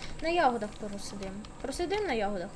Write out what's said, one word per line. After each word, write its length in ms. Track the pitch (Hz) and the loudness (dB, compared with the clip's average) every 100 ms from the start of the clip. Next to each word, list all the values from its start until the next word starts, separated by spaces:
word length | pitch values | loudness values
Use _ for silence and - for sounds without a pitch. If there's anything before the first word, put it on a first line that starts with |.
| - - | -6 -4
На 60 | 320 | 2
ягодах 420 | 349 285 233 208 | 6 6 4 -2
просидим. 720 | - 208 202 - 202 190 196 214 - | -6 -6 -6 -6 -6 -6 -8 -10 -8
Просидим 460 | 262 269 349 415 381 | -6 -2 0 2 2
на 60 | |
ягодах? 360 | 233 202 196 190 | 2 2 0 -4